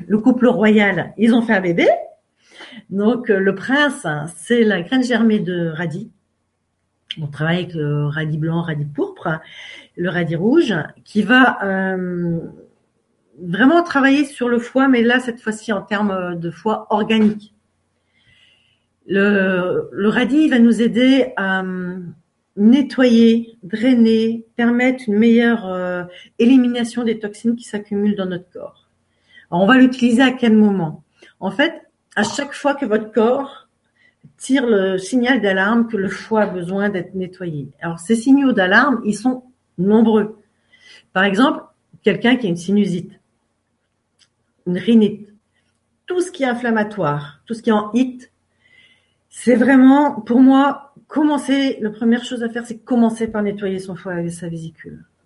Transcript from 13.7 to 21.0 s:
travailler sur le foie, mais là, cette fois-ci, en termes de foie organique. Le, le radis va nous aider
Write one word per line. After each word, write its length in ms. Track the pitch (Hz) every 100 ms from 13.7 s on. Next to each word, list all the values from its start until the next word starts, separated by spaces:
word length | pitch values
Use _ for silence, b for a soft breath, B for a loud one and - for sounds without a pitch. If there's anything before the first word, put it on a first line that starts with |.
| 339
travailler 400 | 339 277 269 277
sur 240 | 277 - 240
le 120 | 240
foie, 280 | 233 262 269
mais 140 | 240
là, 180 | 233 247
cette 220 | 254 240
fois-ci, 320 | 220 214 -
en 80 | 196
termes 580 | 190 208 208 190 180 175
de 100 | 170
foie 360 | - 220 220 -
organique. 640 | 214 214 220 214 - - _ _ _ _ _ _ _ _ _ _ _ _ _ _ _ -
Le, 840 | 196 202 196 190 185 180 151 -
le 180 | - 208
radis 380 | 233 247 294 302
va 120 | 247
nous 220 | 233 202
aider 520 | 233 202